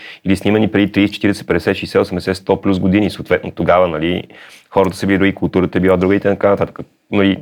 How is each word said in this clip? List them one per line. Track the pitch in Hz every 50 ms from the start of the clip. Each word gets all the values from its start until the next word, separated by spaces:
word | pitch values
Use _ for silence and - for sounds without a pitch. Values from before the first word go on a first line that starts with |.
| - - - - -
или | 92 98
снимани | 90 - 101 104 107 110 101
преди | - 101 104 95
тридесет, | - 101 101 101 -
четиридесет, | - - 104 98 - -
петдесет, | - 85 85 - - 95
шестдесет, | - - - - 98 101
седемдесет, | - 92 87 - 95 92
сто | 92 - - 98 -
плюс | - 101 95 90
години. | 92 95 90 104 107 92
Съответно, | - - - - 92 - - 95
тогава, | - - 87 82 85 90 92 87
нали, | 78 78 80 85 90 90 - - - - - - - - _ _
хората | - 98 92 92 90
са | - -
били | 95 98 92
други, | 98 98 92
културата | - - 80 - 95 90 80 - 92
е |
била | 90 92 92
друга | 90 92 92 101
и | 101
така | - 101 98 - - 101
нататък. | 101 95 85 78 - - - - _ _ _ _
Нали, | - 101 98 98 95 98